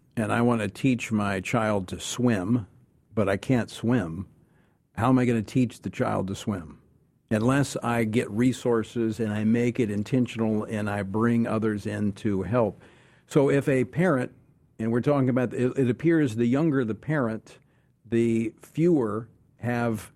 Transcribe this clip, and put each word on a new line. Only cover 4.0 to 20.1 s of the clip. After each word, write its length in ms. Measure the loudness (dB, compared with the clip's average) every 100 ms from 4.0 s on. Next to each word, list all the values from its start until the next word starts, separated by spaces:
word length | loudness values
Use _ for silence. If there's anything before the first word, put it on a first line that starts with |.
| -2 -6 -12 _ _ _ _ _ _
how 160 | -2 2
am 80 | 4
I 80 | 2
gonna 160 | 0
teach 400 | 0 0 0 -2
the 80 | -10
child 380 | -4 -2 -2 -4
to 60 |
swim? 440 | -6 -6 -6 -8 -18 _ _ _ _ _
Unless 480 | 2 4 2 0 -2
I 220 | -2 0
get 260 | 0 0 0
resources 920 | 2 2 2 0 0 0 -2 -2 -2
and 140 | -2
I 100 | 0
make 340 | 2 2 2 0
it 120 | 0
intentional 760 | -2 0 0 0 0 -2 -2
and 240 | -2 -4 -2
I 140 | -4
bring 440 | -2 0 2 2 0
others 380 | 0 -2 -2
in 280 | -4 -2 -2
to 300 | -2 -2 -2
help. 380 | 0 0 0 -2 -14 -20 _ _ _
So 240 | 2 4
if 180 | 2 2
a 160 | 2
parent, 480 | 0 0 2 2 -2 -10 _ _ _ -6
and 120 | -2
we're 120 | 0
talking 260 | 2 2 2
about, 240 | 2 0
it, 240 | 0 -2 2
it 140 | 0
appears 460 | 2 2 2 2 0
the 100 | 0
younger 400 | 2 2 0 -2
the 80 |
parent, 640 | -4 -4 -2 -2 -4 -10 -20 _ _ _ _ -2
the 460 | 0 2 0 -2 -6
fewer 640 | -8 0 2 4 2 -2 -8 _ _ _
have 520 | -4 -2 0 -2 -8